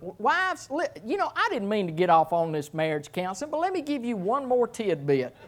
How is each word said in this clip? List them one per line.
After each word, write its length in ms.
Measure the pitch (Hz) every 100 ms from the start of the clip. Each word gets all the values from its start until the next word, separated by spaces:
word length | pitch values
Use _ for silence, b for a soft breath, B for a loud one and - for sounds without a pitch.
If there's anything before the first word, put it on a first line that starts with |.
| 175 196
Wives, 500 | 220 339 370 339 -
li-, 160 | 285 - -
you 140 | 208 392
know, 120 | 339 330
I 120 | 440
didn't 180 | 311 202
mean 180 | 214 180
to 60 |
get 160 | 160 180
off 220 | 165 156
on 180 | 170 165
this 220 | 156 143
marriage 400 | 160 160 151 147
counseling, 380 | - 180 196 294
but 100 | 302
let 120 | 359
me 100 | 370
give 220 | 277 285
you 120 | 240 220
one 300 | 180 269 262
more 200 | 247 233
tidbit 680 | - 208 156 143 139 123 -